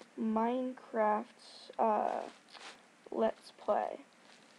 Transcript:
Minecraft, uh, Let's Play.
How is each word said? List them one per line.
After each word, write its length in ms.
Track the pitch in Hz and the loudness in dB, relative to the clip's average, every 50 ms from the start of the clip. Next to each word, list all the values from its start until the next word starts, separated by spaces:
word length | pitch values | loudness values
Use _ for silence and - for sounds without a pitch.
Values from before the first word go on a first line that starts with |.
| - - - - | -20 -16 -6 -2
Minecraft, 1000 | 226 220 220 220 226 233 247 262 254 254 247 - - - - 226 214 214 208 214 240 - - - - - - - - - - - | -2 0 2 2 2 2 0 0 -2 -4 -6 -10 -14 -6 0 2 4 4 4 2 0 -6 -14 -20 -20 -20 -20 -20 -20 -10 0 2
uh, 440 | 226 226 214 - - - - - - - - - - - - - - - - - - - - - - - | 2 4 4 2 2 0 -2 -4 -6 -8 -12 -18 -20 -20 -20 -18 -18 -18 -18 -20 -20 -20 -20 -20 -14 -8
Let's 400 | - 226 226 214 - - - - | -2 0 0 0 0 -4 -14 -20
Play. 480 | - - - - 208 - - - - - 285 - - - - - - - - - - | -20 -6 -2 0 2 2 0 -2 -6 -10 -14 -20 -20 -20 -20 -20 -20 -20 -20 -20 -20